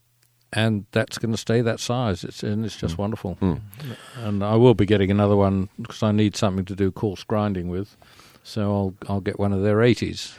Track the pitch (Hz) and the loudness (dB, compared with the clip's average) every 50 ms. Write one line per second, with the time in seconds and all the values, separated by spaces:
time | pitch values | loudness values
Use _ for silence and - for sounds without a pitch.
0 | _ _ _ _ _ _ _ _ _ _ - 107 110 113 110 104 95 - - 110 | _ _ _ _ _ _ _ _ _ _ -2 0 0 2 0 -2 -4 -2 -2 -2
1 | 110 - - - - 113 113 - - - 113 120 120 113 110 - - - 120 127 | -2 -2 -4 -6 -4 -4 -4 -4 -2 0 0 2 2 0 -2 -4 -4 -4 -2 -2
2 | 127 110 92 - - 107 - - - 110 104 107 113 101 - - - 82 82 92 | 0 0 -2 -2 -4 -10 -12 -8 -4 -4 -2 -2 -4 -6 -6 -6 -6 -6 -4 -2
3 | 101 101 101 - - 98 87 - 98 92 80 69 107 101 - 123 151 120 110 - | -4 -4 -4 -6 -6 -8 -6 -2 0 0 0 -2 -6 -12 -14 -14 -12 -12 -12 -14
4 | - - - 123 117 104 104 98 98 104 110 113 123 127 117 - 104 92 107 98 | -16 -18 -14 -8 -6 -4 -2 -2 0 2 4 6 8 8 8 6 4 4 4 4
5 | 98 95 98 101 104 101 104 101 98 98 98 95 92 95 - - 117 - - - | 4 4 4 4 4 4 4 4 4 4 2 0 -2 -4 -6 -12 -14 -14 -6 -2
6 | 117 107 104 107 107 101 - - 117 101 92 95 90 92 98 92 101 95 87 - | 0 2 2 4 2 2 2 0 -2 0 0 -2 -4 -4 -2 -2 -2 -2 0 -2
7 | - 107 90 - - - 113 107 104 104 98 90 85 90 87 92 101 - - _ | -4 -4 -4 -6 -6 -4 -2 -2 -2 -2 -2 -4 -4 -4 -4 -6 -6 -8 -12 _
8 | - - - - - - - - _ - - 113 104 101 101 101 98 95 92 - | -20 -20 -20 -20 -20 -20 -20 -20 _ -10 -6 -4 -2 0 0 0 0 -2 -4 -8
9 | - - 101 101 87 101 - - 101 101 98 95 98 104 104 107 117 123 107 - | -8 -4 -4 -4 -2 -4 -4 -2 -2 0 0 2 2 2 4 4 4 4 4 2
10 | 104 90 85 - - - - | 0 -6 -6 -8 -12 -14 -14